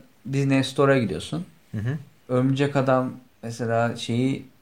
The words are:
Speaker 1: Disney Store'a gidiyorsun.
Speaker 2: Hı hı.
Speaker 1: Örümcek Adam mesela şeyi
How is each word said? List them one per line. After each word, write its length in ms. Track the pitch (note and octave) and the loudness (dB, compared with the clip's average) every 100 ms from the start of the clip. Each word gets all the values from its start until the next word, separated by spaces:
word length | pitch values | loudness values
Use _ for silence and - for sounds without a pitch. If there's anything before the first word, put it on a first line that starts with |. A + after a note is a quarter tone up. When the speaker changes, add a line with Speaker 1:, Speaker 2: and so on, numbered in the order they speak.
| - _ - | -18 _ -6
Speaker 1:
Disney 300 | C3+ C#3 C3+ | -2 2 2
Store'a 340 | C3 - C#3 C3+ | 0 2 4 4
gidiyorsun. 480 | G2+ E2 - D#3+ F#3 - - | 2 -4 -6 -8 -10 -18 -12
Speaker 2:
Hı 60 | G#2+ | -6
hı. 200 | A#2 D3+ - _ - | -4 -6 -10 _ -2
Speaker 1:
Örümcek 460 | B2+ C3+ C3+ C#3+ C#3+ | 0 2 2 2 2
Adam 380 | B2+ B2+ B2+ - - - | 2 2 0 -8 -18 -14
mesela 520 | A2+ A#2 A2+ A#2 A#2 - | -12 -6 -2 0 0 -2
şeyi 500 | - A#2 C3 - - _ | -4 -2 0 -2 -10 _